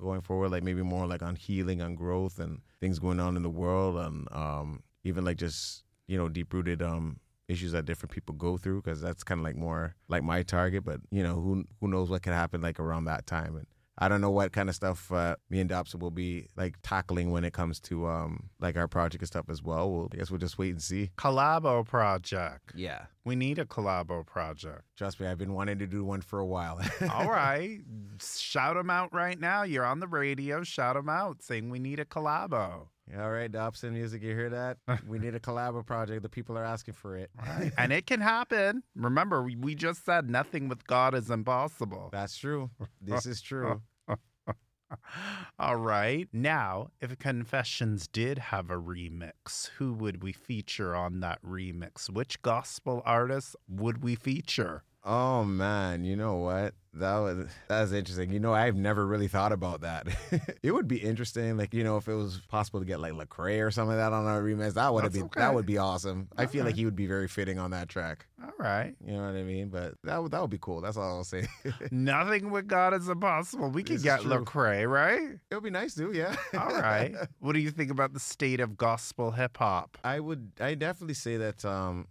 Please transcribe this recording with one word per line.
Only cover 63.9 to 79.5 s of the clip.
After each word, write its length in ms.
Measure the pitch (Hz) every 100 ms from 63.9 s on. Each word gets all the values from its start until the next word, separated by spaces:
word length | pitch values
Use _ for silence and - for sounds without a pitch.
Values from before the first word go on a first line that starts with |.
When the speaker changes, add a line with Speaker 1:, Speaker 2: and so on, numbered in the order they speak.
| 110
Speaker 1:
like 140 | 110
that 20 |
on 140 | 110 107
a 140 | 104
remix, 320 | 107 107 107
that 180 | 101 135
would 120 | 113
Speaker 2:
That's 100 | 104
Speaker 1:
be, 80 | 98
Speaker 2:
okay. 180 | 85 -
Speaker 1:
that 140 | 123
would 100 | 127
be 140 | 98 101
awesome. 500 | 95 90 95 95 95 -
I 80 |
feel 200 | 127 139
like 80 | 117
Speaker 2:
All 0 |
right. 40 | 101
Speaker 1:
he 80 |
would 120 | 110 98
be 100 | 95
very 220 | 98 92
fitting 300 | - 98 92
on 120 | 90
that 180 | 90 85
track. 380 | 92 82 76 - -
Speaker 2:
All 100 | - 427
right. 360 | 117 101 123 262
Speaker 1:
You 100 | -
know 80 | 101
what 120 | 101 95
I 60 |
mean? 280 | 95 95 98
But 240 | 92 85 -
that 180 | - 160
would, 100 | 160
that 80 | 170
would 80 | 135
be 80 | 98
cool. 220 | - 82
That's 160 | 95 107
all 180 | 95 90
I'll 60 |
say. 220 | 90 92 - - 135
<laughs> 220 | - 135
Speaker 2:
Nothing 600 | 127 131 143 190 208 202
with 160 | 202 202
God 260 | 185 185
is 160 | 190 175
impossible. 600 | 175 196 160 175 247 139
We 120 | 147
could 120 | 202
Speaker 1:
This 60 | 269
is 40 |
Speaker 2:
get 160 | 143 135
Speaker 1:
true. 240 | - 127
Speaker 2:
Lecrae, 420 | 117 151 113 101 117
right? 520 | 139 165 240 311 185 -
Speaker 1:
It 40 |
would 80 | 208
be 60 | 214
nice, 240 | 185 247
too, 180 | 156 180
yeah. 240 | 175 175 -
<laughs> 140 | - 190
Speaker 2:
All 100 | -
right. 460 | 339 110 107 123 - 156 -
What 160 | 143
do 60 | 151
you 100 | 151
think 200 | 156 139
about 220 | 139 135
the 80 | 139
state 400 | - - 135 127
of 160 | 117 101
gospel 540 | 117 113 - - 117
hip 260 | 117 123